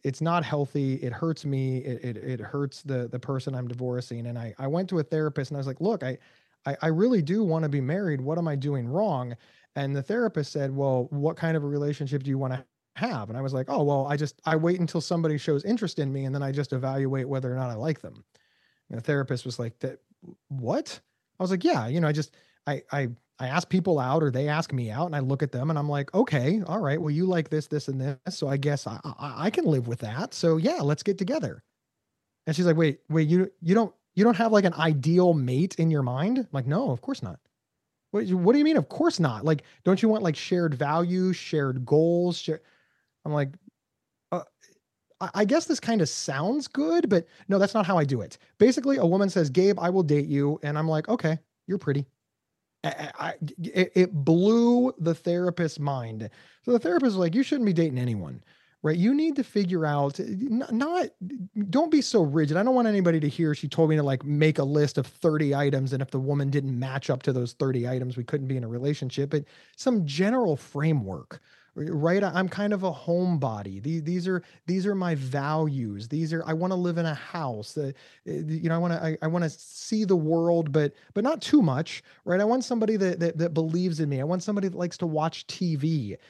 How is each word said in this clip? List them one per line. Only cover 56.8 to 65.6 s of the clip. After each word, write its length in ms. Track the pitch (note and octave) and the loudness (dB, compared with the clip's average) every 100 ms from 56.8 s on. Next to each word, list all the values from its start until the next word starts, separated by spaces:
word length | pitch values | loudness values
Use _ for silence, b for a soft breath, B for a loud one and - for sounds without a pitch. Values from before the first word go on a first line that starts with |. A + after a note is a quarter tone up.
| E4 F4 C4 | 4 2 2
was 100 | F#3+ | 2
like, 180 | E3+ A3 | 2 2
"You 80 | |
shouldn't 220 | C4+ C#4+ G#3 | 0 2 2
be 80 | |
dating 240 | E3+ D#3+ B2+ | 4 2 0
anyone, 460 | B2 G#2 D2+ B1 _ b b b | -2 -2 -6 -12 _ b b b
right? 140 | D3+ E3+ | -2 2
You 160 | G#3+ C#4+ | 4 4
need 200 | D#4+ C#4+ | 2 0
to 60 | |
figure 420 | - G#3 F3+ F3+ D3+ | -2 0 0 0 0
out, 340 | C#3+ C#3+ F#3+ | 2 0 -2
n-, 440 | - F#3+ C4 A#3 - | -6 -4 -2 -2 0
not, 360 | A3+ D4+ F4+ C4 - F#3 C4 F#3 G#3+ G3+ | -2 0 0 -2 -6 -12 -10 -8 -6 0
don't 200 | C4+ E4 | 2 4
be 120 | D4+ | 2
so 200 | - G#3+ | 4 2
rigid." 360 | D3+ D#3 D3 E3 | 4 2 2 2
I 60 | |
don't 120 | A#3+ B3+ | 4 4
want 120 | A3 | 4
anybody 320 | G3+ F3 D#3+ | 4 4 4
to 80 | D3 | 0
hear 260 | - D#3 D3 | 0 0 0
she 120 | D3 | -2
told 220 | - D#3 | 2 4
me 60 | D#3 | 4
to, 80 | |
like, 200 | C#3 C3 | 2 0
make 360 | C#3 D3 D#3 D3+ | 0 4 4 4
a 40 | |
list 340 | C#3 D3 C#3+ - | 2 2 2 0
of 100 | A#2+ | -6
thirty 480 | - E3 D3+ C#3+ | 0 2 2 0
items. 380 | C#3 | 2